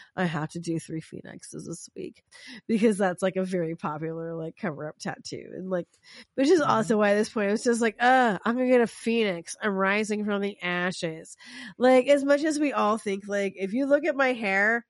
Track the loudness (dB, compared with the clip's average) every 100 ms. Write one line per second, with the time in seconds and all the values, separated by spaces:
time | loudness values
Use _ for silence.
0 | -14 -4 -4 -2 -6 -6 -6 -6 -6 -10
1 | -10 -14 -16 -18 -16 -14 -12 -14 -14 -14
2 | -14 -16 _ -20 -20 -14 -4 2 2 2
3 | 0 0 -2 -2 -2 -2 -4 -4 -6 -6
4 | -8 -8 -8 -8 -10 -8 -8 -8 -10 -10
5 | -10 -10 -10 -12 -12 -12 -6 -6 -6 _
6 | -20 -20 -8 0 4 4 4 2 2 2
7 | 4 2 0 -2 0 0 0 0 0 2
8 | 4 6 4 2 0 0 4 4 4 0
9 | -2 0 0 -2 -8 -6 -2 0 2 2
10 | 0 -2 -2 -2 -4 -6 -4 -2 -2 -4
11 | -6 -8 -14 -20 -20 -18 -16 0 6 6
12 | 6 4 4 2 2 0 0 2 0 0
13 | -4 -6 -4 -4 -4 -4 -4 -2 2 2
14 | 2 0 0 0 -2 2 2 0